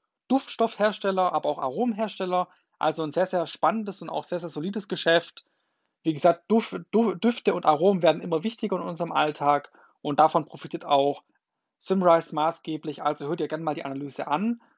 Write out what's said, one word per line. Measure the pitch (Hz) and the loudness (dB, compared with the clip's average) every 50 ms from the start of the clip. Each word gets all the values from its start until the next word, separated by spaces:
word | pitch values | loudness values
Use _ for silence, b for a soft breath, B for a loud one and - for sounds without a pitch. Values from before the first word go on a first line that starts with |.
| _ _ _ _ _ | _ _ _ _ _
Duftstoffhersteller, | - 254 269 - - - - 226 220 - - 208 214 196 - - 196 190 185 185 180 | -2 -2 -2 -2 -4 -2 -2 -2 -2 0 0 0 0 0 -2 -2 -2 0 0 0 0
aber | 165 151 - 147 | 0 0 0 -2
auch | 147 | -2
Aromenhersteller. | - 147 131 127 165 240 247 208 196 226 202 - - 190 180 180 180 180 b b b b b b b | -2 -4 -4 -2 -2 -2 -2 -2 -2 -4 -6 -4 -6 -4 -2 0 -2 -2 b b b b b b b
Also | - 156 147 156 160 | 0 0 0 0 -4
ein | 151 - | -2 0
sehr, | 170 185 | 0 0
sehr | 180 - 180 160 | 2 0 -2 -2
spannendes | 143 - - - 156 196 226 214 202 190 - | -2 -2 0 0 0 2 0 -4 -6 -10 -10
und | 170 160 | -10 -8
auch | - 151 147 | -8 -8 -6
sehr, | - 180 170 | -6 -6 -6
sehr | 170 165 | -6 -6
solides | - 151 151 196 202 220 190 - | -6 -6 -6 -4 -6 -6 -6 -6
Geschäft. | 180 - - 165 165 170 - - - - - _ _ _ _ _ _ _ _ _ _ _ - | -6 -2 2 4 4 4 2 0 -8 -20 -20 _ _ _ _ _ _ _ _ _ _ _ -4
Wie | 160 | -4
gesagt, | 156 143 - 180 175 - _ - | -2 4 4 4 4 4 _ 0
Duf-, | 214 226 214 - 185 180 170 - | 0 0 2 0 -6 -10 -6 0
Du-, | - 214 233 214 175 | 2 2 2 2 0
Düfte | 170 - 233 226 - - 202 - | 0 0 0 0 2 0 0 0
und | - - | 2 2
Aromen | - 156 143 170 202 202 175 165 | 2 4 4 4 4 4 6 4
werden | 160 156 175 | 4 2 2
immer | 175 180 165 156 175 | 0 -2 -2 -2 -2
wichtiger | 226 233 - - 202 190 | -4 -4 -4 -4 -4 -4
in | 180 175 | -4 -4
unserem | 180 175 156 175 165 165 | -6 -6 -6 -6 -2 0
Alltag | 147 151 156 147 - 143 143 147 143 - - b b b b b b | 0 0 0 -2 0 2 2 2 2 0 -6 b b b b b b
und | - 147 147 - | -6 0 4 4
davon | 156 160 - 165 151 | 4 4 4 0 -2
profitiert | - - 151 - 147 - 165 - | -2 -8 -16 -12 -10 -10 -10 0
auch | 160 143 139 139 143 139 - - _ _ _ _ _ _ _ _ _ _ | 2 4 4 4 2 0 -4 -10 _ _ _ _ _ _ _ _ _ _
Symrise | _ - - 190 190 180 175 165 165 160 - - | _ -4 -2 0 4 6 6 6 6 4 0 -2
maßgeblich. | 151 151 165 165 - - 165 156 151 - 156 143 - - | 0 0 0 -2 -4 -6 -8 -8 -6 -6 -8 -10 -4 -4
Also | 147 151 - 147 143 | -4 -4 -2 -4 -6
hört | 170 165 | -4 -4
dir | 156 | -4
gerne | 135 156 160 165 | -4 -4 -4 -4
mal | 156 147 | -4 -4
die | 156 - | -4 -6
Analyse | 139 139 135 143 143 - - 143 | -8 -8 -8 -8 -8 -8 -8 -8
an. | 151 147 165 202 233 233 233 b b b | -8 -6 -4 -2 -4 -4 -4 b b b